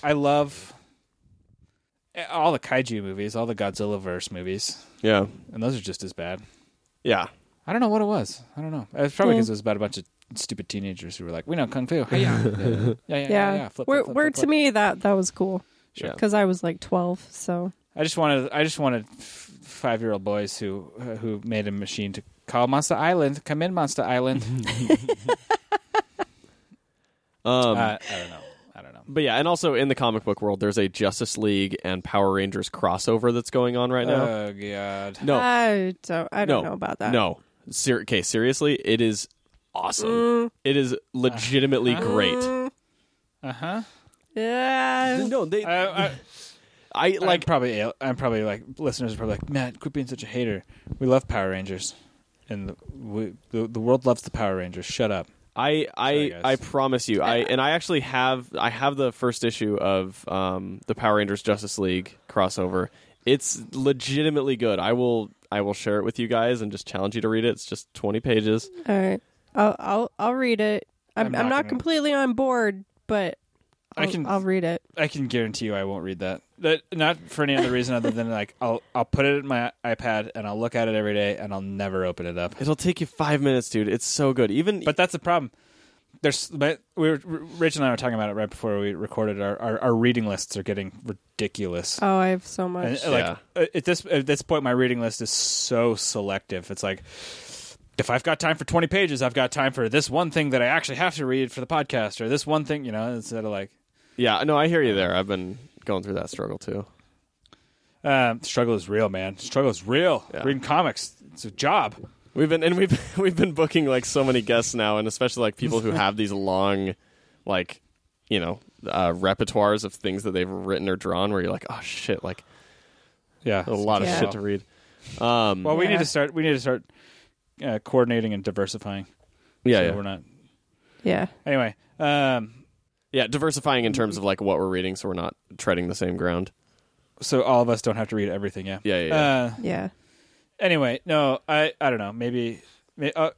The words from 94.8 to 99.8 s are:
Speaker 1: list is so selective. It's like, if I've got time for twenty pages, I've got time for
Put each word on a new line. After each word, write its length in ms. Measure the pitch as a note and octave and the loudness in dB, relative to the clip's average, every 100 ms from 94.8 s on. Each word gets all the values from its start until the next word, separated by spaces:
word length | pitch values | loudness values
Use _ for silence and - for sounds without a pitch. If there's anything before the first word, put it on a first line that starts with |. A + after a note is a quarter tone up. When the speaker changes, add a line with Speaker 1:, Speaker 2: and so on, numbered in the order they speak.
| B2+ A#2+ | 4 2
Speaker 1:
list 220 | A2+ - | -2 -4
is 80 | A2+ | -4
so 640 | - - - - A#2+ A#2 | -2 -2 -2 0 2 2
selective. 760 | G#2+ - A2 G2+ G2 - F#2 - | 2 -2 -4 -2 -4 -4 -10 -8
It's 120 | G2 | -6
like, 200 | G2 F#2+ - - - - - - - - _ - | -4 -4 -10 -18 -16 -16 -18 -18 -18 -20 _ -4
if 140 | - | 0
I've 120 | B2+ | 2
got 160 | E3 D3+ | 2 0
time 180 | D#3+ D#3 | 0 0
for 60 | C#3+ | 2
twenty 200 | E3+ E3+ | 2 2
pages, 360 | F#3+ F3+ C3+ | 2 2 0
I've 120 | B2+ | 0
got 160 | B2+ B2+ | 2 0
time 220 | D3 C3+ | 2 0
for 160 | C3+ | 0